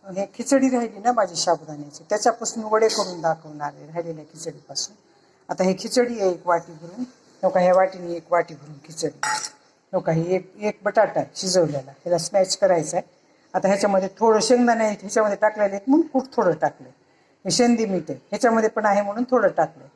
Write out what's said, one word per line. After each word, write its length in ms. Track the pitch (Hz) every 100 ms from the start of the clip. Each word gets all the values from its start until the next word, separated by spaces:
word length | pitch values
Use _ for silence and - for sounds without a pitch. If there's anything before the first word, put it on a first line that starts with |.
हे 220 | 196 185 196
खिचडी 340 | - - 269 262
राहिली 300 | 247 226 208
ना 140 | 220
माझी 220 | 240 185
साबुदाण्याची, 680 | 165 180 - 156 147 147 - -
त्याच्यापासून 540 | 208 240 226 220 233
वडे 240 | 214 214 220
करून 320 | 220 185 175
दाखवणार 520 | 160 160 156 151 147
आहे 120 | 147 147
राहिलेल्या 380 | 165 170 156
खिचडीपासून. 680 | 151 160 165 143 - 139 - _ _ _ _ _ -
आता 160 | 175
हे 100 | 190 185
खिचडी 420 | 226 254 240 233
आहे 100 | 190
एक 160 | 170 170
वाटी 260 | 170 170
भरून, 320 | 156 170 202 247 - _ _
हो 60 | 185
का, 120 | 185
ह्या 120 | 180
वाटीने 380 | 185 185 185 175
एक 200 | 170 -
वाटी 220 | 175 165
भरून 200 | 151 147 147
खिचडी. 340 | - - 160 - - - - - _ _ _
हो 80 | 185
का, 120 | 170
हे 100 | 160
एक, 300 | 170 185 185 -
एक 220 | 214 -
बटाटा 380 | 202 220 202 160
आहे 100 | 131
शिजवलेला, 560 | - 190 180 156 139 131
ह्याला 280 | - 170 170
स्मॅश 380 | 170 196 190 -
करायचा 400 | 190 175 156 175
आहे. 140 | - _ _ _ _
आता 140 | 185 190
ह्याच्यामध्ये 400 | 196 208 196 190 -
थोडं 200 | 226 214
शेंगदाणे 440 | 214 247 240 226
आहेत, 140 | 214 202
ह्याच्यामध्ये 360 | 196 226 214 202
टाकलेले 380 | 214 214 202
आहेत 160 | 196 262
म्हणून 160 | 302 320
खूप 240 | 262 254 -
थोडं 160 | 190
टाकलंय. 380 | 160 147 - - - _ _ _ _
हे 60 | 190
शेंदी 340 | 170 240 226
मीठ 260 | 214 180 160
आहे, 80 | 139 -
ह्याच्यामध्ये 380 | 208 240 226 220
पण 180 | 226 208
आहे 160 | 202
म्हणून 220 | 202 214 247
थोडं 180 | 247 196
टाकलंय. 400 | - 156 - 135